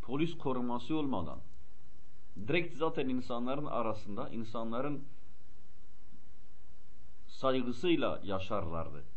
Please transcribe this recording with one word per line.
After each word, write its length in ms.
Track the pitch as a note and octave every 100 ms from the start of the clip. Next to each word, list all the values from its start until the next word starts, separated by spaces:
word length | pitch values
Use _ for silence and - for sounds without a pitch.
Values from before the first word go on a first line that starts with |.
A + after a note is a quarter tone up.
| -
polis 280 | C#3 E3 -
koruması 580 | C#3+ B2+ B2 A#2+ - D#3
olmadan 440 | C#3+ A2 D#2+ B1 - - - - - - - - - - G#2+
direkt 300 | E3 E3+ D3+
zaten 320 | D#3+ D#3+ C3+
insanların 560 | B2+ - A#2+ B2 C#3 D3+
arasında, 640 | - A2+ G#2+ - G2+ C#3+
insanların 760 | A2 A2 A#2+ A2+ A#2 C#3+ C#3+ - - - - - - - - - - - - - - - - - - - - - - -
saygısıyla 920 | - C3 C3 B2 A#2+ F3+ D#3+ A#2 D#2+
yaşarlardı. 800 | - F#2+ F#2+ G#2 E2+ E2 D2+ D2 C#2+